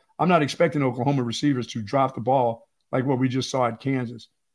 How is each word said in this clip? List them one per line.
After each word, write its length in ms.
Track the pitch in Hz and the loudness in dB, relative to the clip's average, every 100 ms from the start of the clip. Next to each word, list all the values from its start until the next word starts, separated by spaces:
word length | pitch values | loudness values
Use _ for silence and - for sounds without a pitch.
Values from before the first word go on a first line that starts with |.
| _ - | _ -2
I'm 100 | 160 | 2
not 140 | 170 | 4
expecting 400 | 143 - 170 151 | 2 0 0 2
Oklahoma 400 | 131 123 135 139 | 0 0 0 0
receivers 440 | 120 110 147 127 113 | -2 0 0 0 -2
to 140 | 123 | -8
drop 320 | 104 139 131 | -2 0 0
the 80 | - | 0
ball 460 | 110 135 120 113 _ _ _ | 0 2 2 -2 _ _ _
like 140 | 131 127 | -2 0
what 120 | 127 | 2
we 100 | 131 | 0
just 220 | 131 120 | 0 -2
saw 180 | 131 120 | 0 -2
at 120 | 113 | -2
Kansas. 480 | 135 135 120 117 - _ _ | -4 -2 -4 -10 -18 _ _